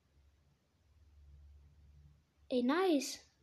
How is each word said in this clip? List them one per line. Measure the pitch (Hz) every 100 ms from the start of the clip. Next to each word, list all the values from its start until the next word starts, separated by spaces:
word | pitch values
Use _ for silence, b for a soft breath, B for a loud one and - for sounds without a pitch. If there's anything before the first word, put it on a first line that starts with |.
| _ _ _ _ _ _ _ _ _ _ - - - - - 71 - - - - - - _ _ -
Ey, | 254
nice. | 240 320 381 285 254 - - _